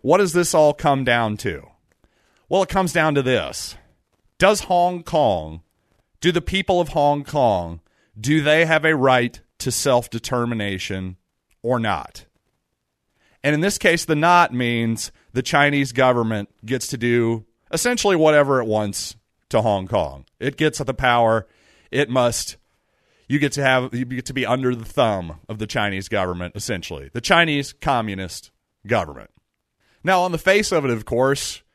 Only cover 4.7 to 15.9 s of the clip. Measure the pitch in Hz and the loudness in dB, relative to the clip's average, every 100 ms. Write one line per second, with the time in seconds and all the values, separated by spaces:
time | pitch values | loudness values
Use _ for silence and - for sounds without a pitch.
4.7 | 180 175 180 - 165 127 90 80 80 - | 0 0 -2 -2 2 2 0 -4 -12 -18
5.7 | _ _ _ _ _ 175 170 165 190 190 | _ _ _ _ _ 0 0 -2 -4 0
6.7 | 180 156 156 143 147 135 147 123 95 85 | 0 0 2 2 0 -2 0 2 2 -4
7.7 | 82 _ _ _ 104 117 156 147 156 165 | -10 _ _ _ -8 0 2 4 2 4
8.7 | 156 156 156 131 127 120 - _ - 131 | 2 2 2 4 4 2 -6 _ -10 -6
9.7 | - 143 123 120 117 - 123 120 117 101 | -2 2 2 0 -8 -4 -4 -2 -4 -4
10.7 | 95 - 95 92 90 _ _ _ _ 117 | -6 -6 -8 -8 -12 _ _ _ _ -4
11.7 | 123 113 85 - - - _ _ _ _ | -2 0 -4 -6 -18 -20 _ _ _ _
12.7 | _ _ _ _ _ _ _ 143 151 190 | _ _ _ _ _ _ _ -2 0 0
13.7 | - 190 165 - 147 165 175 175 123 120 | 0 0 0 0 2 4 4 4 0 -2
14.7 | 117 117 113 - - _ 123 131 147 143 | 0 -2 -4 -8 -14 _ -6 0 2 2
15.7 | 143 135 | 2 -2